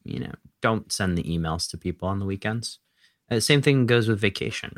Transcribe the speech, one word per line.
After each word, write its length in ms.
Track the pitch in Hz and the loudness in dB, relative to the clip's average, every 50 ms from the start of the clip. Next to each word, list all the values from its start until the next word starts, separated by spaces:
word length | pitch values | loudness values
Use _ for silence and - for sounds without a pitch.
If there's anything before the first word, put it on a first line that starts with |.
| - | -10
you 160 | - - - | -8 -8 -6
know, 120 | - - - - - - _ _ - | -6 -8 -10 -14 -18 -20 _ _ 0
don't 280 | 120 113 107 - - | 0 0 0 -2 -4
send 280 | - - 101 92 90 85 | -4 -2 0 0 0 0
the 60 | - | 0
emails 440 | - 82 82 82 80 80 85 - - | -2 -2 -2 -2 -2 -2 -4 -4 -6
to 60 | - | -8
people 320 | 90 - 90 85 - - 92 | -6 -6 -6 -6 -4 -4 -4
on 100 | 98 98 | -2 -2
the 60 | 98 | -4
weekends. 540 | 98 98 98 - 107 110 117 113 - - - _ _ _ _ _ _ _ _ _ - | -4 -4 -4 -4 -4 -4 -4 -6 -8 -12 -16 _ _ _ _ _ _ _ _ _ -2
Uh, 100 | 120 113 | 0 2
same 200 | 107 - 151 143 | 4 4 4 4
thing 240 | 127 151 139 135 123 | 6 4 4 4 4
goes 220 | 113 123 120 110 110 | 4 4 4 4 4
with 100 | 113 101 | 2 2
vacation, 540 | 107 101 98 - - 110 110 - - - - | 2 0 0 -2 -4 -4 -6 -6 -8 -10 -10